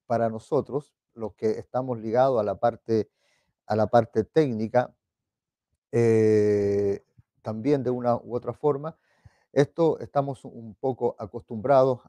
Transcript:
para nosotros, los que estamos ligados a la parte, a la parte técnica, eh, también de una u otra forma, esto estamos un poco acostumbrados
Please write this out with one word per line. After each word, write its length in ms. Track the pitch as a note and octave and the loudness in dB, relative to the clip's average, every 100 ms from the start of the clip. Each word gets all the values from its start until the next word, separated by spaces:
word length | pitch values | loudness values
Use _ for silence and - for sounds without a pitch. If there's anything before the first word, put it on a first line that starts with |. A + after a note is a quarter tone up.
| - | -4
para 240 | A#2 A2+ | -2 -2
nosotros, 640 | A2 - D3 - C3 - _ _ | -4 -2 -2 -2 -8 -10 _ _
los 200 | A#2 A2 - | -12 -12 -4
que 160 | A2 | -2
estamos 460 | A2 - B2 C3 A#2 | -2 -4 -6 -4 -6
ligados 440 | A2 A#2 C3+ A#2+ | -2 2 2 2
a 20 | |
la 160 | G#2 F#2 | -2 0
parte, 500 | A#2+ A2+ - A2+ G2+ _ _ _ _ _ - | -2 -2 -2 -2 -2 _ _ _ _ _ -4
a 100 | G#2+ | -2
la 100 | G#2+ | 2
parte 380 | A#2+ A2+ A2 G#2 | 2 2 -2 0
técnica, 680 | D#3+ D3 A2 A2 B2 B2 - _ _ _ _ _ _ _ _ _ | 0 0 -2 0 0 -2 -8 _ _ _ _ _ _ _ _ _
eh, 1120 | A#2+ A#2 A2 A2 G#2+ G#2 G#2 G2+ G2+ G2+ G2 - _ _ _ | 0 2 4 4 4 4 2 2 0 0 -4 -8 _ _ _
también 420 | A#2 A2 A#2+ C#3+ | -12 -6 -2 -2
de 60 | B2 | -2
una 280 | B2 A#2+ A#2 | -2 -2 -2
u 180 | A2 A#2+ | -4 -8
otra 160 | A#2+ | -8
forma, 460 | - D3+ C#3+ D#3 - _ _ - _ _ | -4 -2 -2 -6 -14 _ _ -20 _ _
esto 440 | - C#3+ - E3 - | 0 0 2 0 0
estamos 460 | A2+ C#3+ C#3 C3 E3+ | -4 -4 -4 -8 -16
un 300 | A#2 A2+ G2 | -18 -18 -6
poco 400 | C3+ B2 A#2+ - | -6 -2 -4 -4
acostumbrados 840 | G#2+ A#2+ - A2+ B2+ C#3 C3+ A#2+ | -10 -12 -12 -8 2 4 4 0